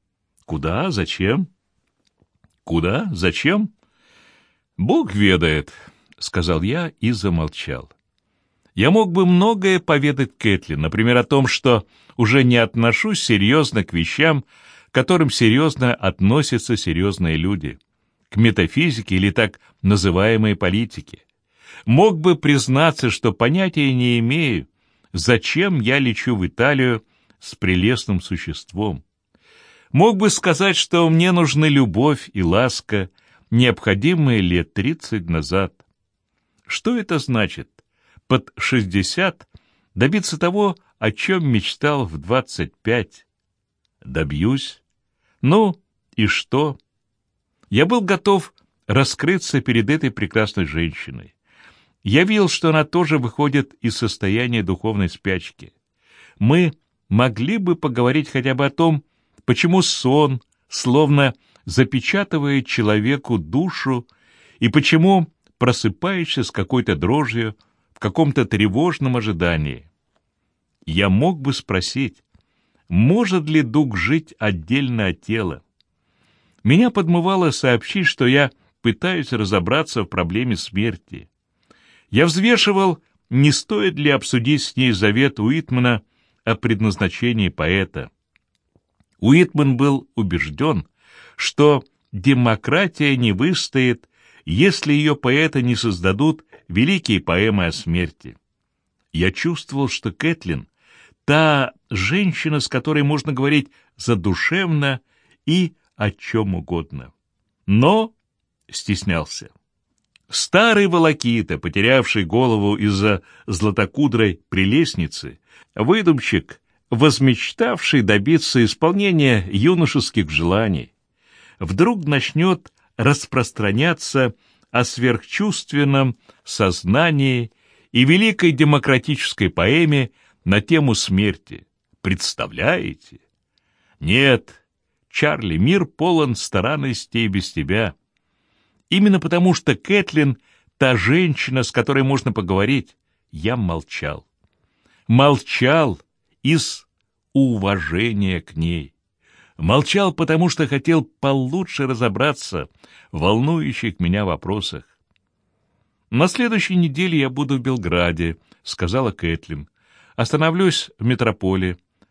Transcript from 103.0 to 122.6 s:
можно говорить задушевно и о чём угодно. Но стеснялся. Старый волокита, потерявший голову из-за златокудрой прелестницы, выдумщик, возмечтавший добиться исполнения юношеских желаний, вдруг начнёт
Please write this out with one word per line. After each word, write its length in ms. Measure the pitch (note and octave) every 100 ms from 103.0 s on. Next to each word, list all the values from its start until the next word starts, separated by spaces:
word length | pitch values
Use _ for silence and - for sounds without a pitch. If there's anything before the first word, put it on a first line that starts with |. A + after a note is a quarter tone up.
можно 300 | C#3+ D3 D3+
говорить 380 | B2+ C#3 D3 C#3 _ _ -
задушевно 1040 | - A2 F2+ F2+ - F3 F#3 D3+ C#3+ C3 _ _ _ _
и 300 | - E3+ F3 - _ -
о 140 | G#2+
чём 440 | G2 - A2+ G#2
угодно. 580 | F2+ D#2 E2+ D#2+ C#2 B1+ _ _ _ _ _ -
Но 480 | G#2 C#3 G#3+ A3 _ _ _ _ _ _
стеснялся. 800 | - - G2 - E2 D2+ - G1+ _ _ _ _ _ _ _ _
Старый 580 | - - F3+ A#3 G#3+ G3
волокита, 720 | E3+ E3 D3+ A#2+ A#2 F#2 D#2
потерявший 640 | F2+ G2 G#2+ C3 A#2+ G#2+
голову 520 | F2 G#2+ B2+ A2 G2+ G#2+
из-за 460 | G#2 G2 G#2 G2 - _ -
златокудрой 920 | F#2+ G#2+ G2+ G2 - C#3+ A2+ G#2+ E2+ _
прелестницы, 920 | F#2 F#2+ C3 E3 - D#2+ - C2+ B1+ _ _ _
выдумщик, 840 | - A2+ G#3+ F3+ C#3+ - F2+ - - _ _ -
возмечтавший 1120 | A#2 D3+ C3 C3 A#2+ - - A#3 G3+ - D3
добиться 600 | G#2 G#2 G#2 D#3+ - C3
исполнения 840 | A2+ - D#3+ G3 G3+ E3+ C#3 A2+ F2+
юношеских 800 | G2+ C3+ F3+ D#3+ D3 - - E2
желаний, 600 | D2+ E2+ G2 A2+ E2 A#1 _ _ _ _ _ - -
вдруг 460 | E2+ F#2+ G3 A3+ D3
начнёт 640 | C#3+ - D#3 F3+ F3+